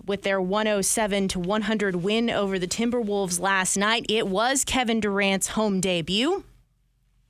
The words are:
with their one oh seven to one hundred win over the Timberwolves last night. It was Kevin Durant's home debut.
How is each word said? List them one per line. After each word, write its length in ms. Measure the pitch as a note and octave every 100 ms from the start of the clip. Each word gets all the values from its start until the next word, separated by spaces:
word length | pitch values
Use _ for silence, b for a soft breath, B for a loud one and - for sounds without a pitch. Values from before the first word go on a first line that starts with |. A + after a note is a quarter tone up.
| -
with 180 | G3+
their 180 | G3+ G3
one 260 | F#3 G#3 G#3+
oh 140 | G#3
seven 480 | F#3+ - G#3+ G3+ F#3+
to 100 | F#3
one 220 | F3 G#3+
hundred 340 | G#3 A3 G3+ F3+
win 340 | F#3 A3 A#3
over 300 | G3+ G3 F#3+
the 80 | F#3
Timberwolves 720 | G3+ A#3+ B3 G#3+ G3+ F#3+ F3
last 380 | F#3 G3 F#3 -
night. 280 | G3+ A#3 -
It 180 | G#3+ A3
was 380 | F#3+ A#3+ C#4 -
Kevin 340 | C4 A#3 A3+
Durant's 500 | G#3 G3 G3 F#3+ -
home 300 | - G#3+ F#3+
debut. 640 | F#3 F3 D#3 G3 C#4 F#4+ - - _ _ _ _ _ _ _